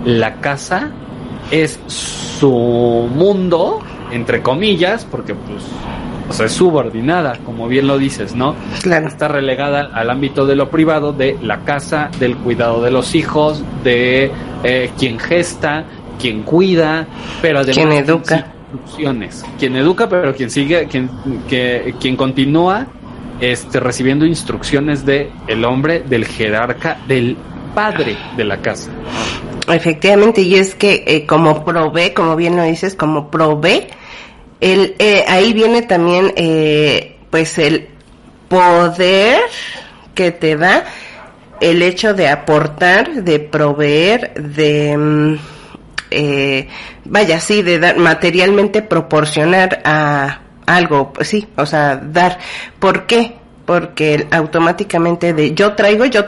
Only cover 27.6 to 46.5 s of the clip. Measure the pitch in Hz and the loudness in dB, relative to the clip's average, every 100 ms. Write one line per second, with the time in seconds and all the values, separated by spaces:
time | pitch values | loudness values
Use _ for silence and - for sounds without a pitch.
27.6 | - - 214 208 220 202 - - 147 98 | -6 -4 -2 -2 -4 -6 -10 -6 -4 -2
28.6 | 117 98 - - - 113 107 - - - | -4 -6 -10 -14 -10 -8 -6 -8 -10 -8
29.6 | - 165 165 156 190 202 214 196 180 190 | -2 0 0 0 4 6 6 4 4 4
30.6 | 190 - 208 185 - 156 147 156 160 151 | 2 0 2 2 2 0 2 2 4 2
31.6 | 175 165 156 156 180 180 165 160 170 175 | 0 -2 0 0 0 0 0 0 0 2
32.6 | 165 165 185 - 156 151 147 160 156 151 | 0 0 -4 -2 -2 -2 -2 0 2 2
33.6 | 165 254 - - - - - - - - | 2 0 -2 -16 -20 -20 -20 -20 -20 -2
34.6 | 185 190 185 - 208 196 - 185 214 220 | 2 4 2 2 2 4 4 4 4 4
35.6 | 226 240 233 180 170 180 190 - 165 160 | 4 2 2 2 2 2 2 0 0 2
36.6 | 156 151 151 113 - - - 156 160 - | 2 2 2 0 -4 -18 -2 -2 0 0
37.6 | 151 156 - - - - - - - 185 | 0 0 -4 -18 -20 -20 -20 -20 0 4
38.6 | 175 170 175 175 180 190 214 311 480 - | 6 6 4 4 4 4 4 4 2 -4
39.6 | - - - - - - 180 170 160 151 | -12 -14 -18 -20 -12 -2 -2 0 0 2
40.6 | 180 269 - - - - - - - - | 2 2 0 -14 -18 -20 -20 -20 -20 -2
41.6 | 170 175 180 180 220 196 147 147 - 151 | 2 4 2 2 0 2 2 2 2 2
42.6 | 151 - 180 190 339 285 175 151 151 151 | 2 0 4 4 2 -2 0 0 0 0
43.6 | 147 143 147 151 180 240 - - 147 147 | 0 2 2 4 4 0 -2 -8 -8 0
44.6 | 151 147 147 147 151 151 151 151 151 - | 2 2 2 0 2 2 2 0 -6 -20
45.6 | - - - - - - 147 139 139 | -20 -20 -16 -16 -4 -2 0 0 0